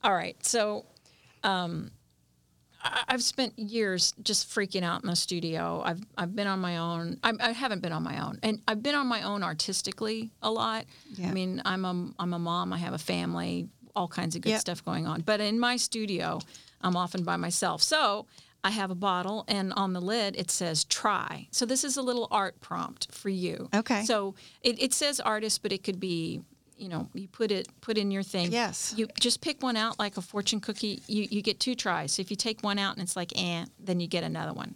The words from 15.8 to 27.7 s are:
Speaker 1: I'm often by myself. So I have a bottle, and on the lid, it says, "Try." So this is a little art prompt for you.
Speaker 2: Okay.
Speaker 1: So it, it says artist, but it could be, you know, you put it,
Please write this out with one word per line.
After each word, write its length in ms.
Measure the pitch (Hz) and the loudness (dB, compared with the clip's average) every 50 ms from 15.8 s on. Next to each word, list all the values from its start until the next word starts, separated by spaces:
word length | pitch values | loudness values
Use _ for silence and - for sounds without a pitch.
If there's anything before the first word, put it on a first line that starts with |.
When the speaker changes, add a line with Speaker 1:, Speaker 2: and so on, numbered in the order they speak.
| - - - 226 214 202 190 175 170 165 165 156 - - - - - - - - | 0 0 0 -2 -2 0 -2 -2 0 -2 -2 -4 -6 -10 -14 -20 -20 -20 -10 -2
Speaker 1:
I'm 140 | - 185 180 | 0 2 2
often 280 | 175 180 175 - 185 170 | 2 0 0 0 -2 0
by 120 | 175 175 | 0 0
myself. 460 | 175 170 170 175 - 202 175 160 165 | 0 0 0 0 2 2 2 2 4
So 460 | - - 311 311 285 208 202 214 - - - - - - _ _ - | 4 4 4 6 4 4 2 0 -4 -10 -16 -20 -20 -20 _ _ 0
I 60 | 196 | 0
have 200 | 220 220 196 185 | 2 2 0 0
a 40 | 185 | 0
bottle, 500 | 175 202 196 180 180 180 190 214 214 - - | 0 2 2 2 2 2 0 -2 -2 -2 0
and 240 | 208 196 190 185 - | 0 0 0 0 2
on 200 | - 196 190 185 | 2 2 2 0
the 80 | 180 | 0
lid, 340 | 175 190 226 240 208 202 190 - | 0 0 0 2 0 0 0 -2
it 140 | 180 180 | -2 0
says, 320 | - - 180 165 160 151 - | 0 0 0 0 2 2 2
"Try." 640 | - - - - 208 196 - - - 160 156 156 - | 2 0 2 2 2 2 2 0 -2 -6 -8 -8 -4
So 160 | - - 254 | 0 0 2
this 200 | 226 262 262 294 | 2 2 2 2
is 100 | 285 254 | 0 0
a 60 | 277 | 0
little 260 | 254 247 240 240 220 - | 0 0 0 0 0 2
art 300 | - 208 196 180 - - | 2 2 2 0 -4 -8
prompt 480 | - - 170 175 165 - - - - - | -10 -6 -4 -4 -4 -4 -6 -8 -8 -8
for 200 | - - - 202 | -8 -6 -4 -2
you. 400 | 196 180 180 170 - - - - - | -2 0 0 -2 -2 -4 -4 0 0
Speaker 2:
Okay. 300 | 208 220 - 240 202 220 | 2 2 2 2 2 2
Speaker 1:
So 320 | 226 233 208 196 196 196 - - - - - | 2 2 2 0 -2 -6 -10 -16 -20 -8 0
it, 200 | - 254 233 - | 2 2 2 4
it 120 | 269 254 - | 2 2 2
says 280 | - 294 285 285 277 | 2 2 0 0 0
artist, 420 | - 220 214 214 214 214 - - - | 0 0 0 0 0 0 -2 0 0
but 80 | 196 | -2
it 100 | 196 190 | -2 -2
could 160 | - 196 185 180 | -2 -2 -2 -2
be, 440 | 190 185 170 165 165 165 - 147 - - - _ _ _ - - | 0 -2 0 0 0 -2 -4 -6 -8 -10 -20 _ _ _ -16 -12
you 120 | 196 185 | -10 -6
know, 180 | 170 156 - - - | -6 -6 -6 -6 -8
you 160 | - 196 175 | -10 -10 -8
put 220 | - - 226 214 | -4 -2 0 0
it, 180 | 208 185 - - | 0 0 -2 -6